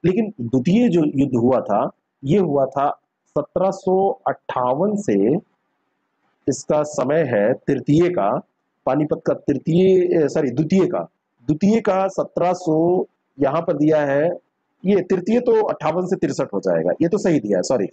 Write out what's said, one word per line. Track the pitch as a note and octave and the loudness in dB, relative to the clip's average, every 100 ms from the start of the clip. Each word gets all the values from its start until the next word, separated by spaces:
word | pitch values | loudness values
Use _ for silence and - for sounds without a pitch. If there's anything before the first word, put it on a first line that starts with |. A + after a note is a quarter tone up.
लेकिन | E3 F#3 G#3+ - | 0 0 -2 -6
द्वितीय | A#2+ C3 B2 G#3 B3 | -4 -2 2 2 4
जो | E3+ D3+ C3+ | 2 0 0
युद्ध | C#3+ A#2+ | 0 2
हुआ | A#2 B2 | 2 0
था, | - G#2 D3 - _ _ | 0 -2 -2 -6 _ _
ये | C3+ G3 | 0 0
हुआ | F3 C#3+ C3+ | 2 0 0
था | C#3 C#3 - _ _ _ - | 0 -2 -4 _ _ _ -6
सत्रह | D3 F3 F#3+ | -4 -2 -2
सौ | F#3+ - F#3 F#3+ - - | -2 0 2 0 -2 -6
अट्ठावन | - - C3+ B2 C3+ G3 G#3 | -6 -6 -4 -2 0 0 -2
से, | G3+ G2+ G2+ E3 _ _ _ _ _ _ _ _ _ _ - | 0 2 2 0 _ _ _ _ _ _ _ _ _ _ -6
इसका | C3+ - D3+ | -6 -2 -2
समय | D3+ - B2+ D#3 D3 | -2 -4 -2 0 0
है | A2 G#2 C#3 | 0 0 0
तृतीय | - C#3 - D3 F3 | -2 -4 2 2 2
का, | - G2 C3 - _ _ _ - | 0 -2 -2 -6 _ _ _ -4
पानीपत | C#3 D3+ D#3 - | -2 -2 -2 -2
का | |
तृतीय, | C#3 - C3 - E3 F#3 F#3 F3+ | -4 -2 -4 0 2 4 4 2
ए, | F3 C#3+ | 0 0
sorry, | E3 C#3+ | 0 -2
द्वितीय | A#2+ D#3 F#3+ D#3+ | -2 0 2 2
का, | G#2+ E2 _ _ _ A#2+ | -2 -8 _ _ _ -6
द्वितीय | D3+ G3+ A3+ | 0 2 2
का | G#3+ F#3+ F#3+ | 0 0 -2
सत्रह | F#3 - - F3 | -4 -6 -2 -2
सौ, | F3 - D#3 E3+ F3+ - _ _ - | -2 -2 0 2 0 -2 _ _ -2
यहाँ | C#3 D3+ | 0 0
पर | E3+ D3 | -2 0
दिया | D3+ D#3 | 2 2
है, | C#3+ C#3 D#3+ F3 _ _ _ _ | 2 0 0 -4 _ _ _ _
ये | F3+ G3+ | 0 0
तृतीय | - F#3+ F3+ A#3 | 2 -2 0 0
तो | B3 A3+ | 2 2
अट्ठावन | G3+ - D3+ E3 F3+ | 0 -2 -4 -2 -2
से | F#3 | -2
तिरसठ | D#3 C3 C#3 | -2 -4 -6
हो | G2 | -4
जाएगा, | F#2 E2+ E2+ - | -2 0 0 0
ये | E3 | 0
तो | G#3 | 0
सही | G3+ D3+ | 0 0
दिया | G#2 F#2+ | 0 -2
है, | |
sorry। | F2+ B2 F#2 | 0 -2 -4